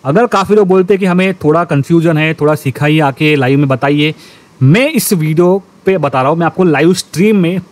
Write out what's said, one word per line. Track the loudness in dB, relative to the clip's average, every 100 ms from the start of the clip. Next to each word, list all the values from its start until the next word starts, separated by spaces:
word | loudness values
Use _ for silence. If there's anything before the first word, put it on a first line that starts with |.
अगर | 0 0 0
काफ़ी | -2 0
लोग | 0 2
बोलते | 2 2
हैं | 0
कि | 0
हमें | 0 -2
थोड़ा | -2 0 0
confusion | 0 -4 0 0 2 0
है, | -2
थोड़ा | -2 -2
सिखाइए, | -2 -4 -4 0 0
आके | 0 -2 -2 0
live | 0 0
में | 0
बताइए, | -2 -2 -2 -2 -6 -20 -20 _ 0
मैं | 2 4 2
इस | -2 -2
video | -2 0 0 2 0 -4 _ -2
पे | -2
बता | -2 0
रहा | -2
हूँ, | 0
मैं | -2
आपको | 0
live | 0 2 0
stream | 0 -6 -2 0 2
में | 0 -4 -6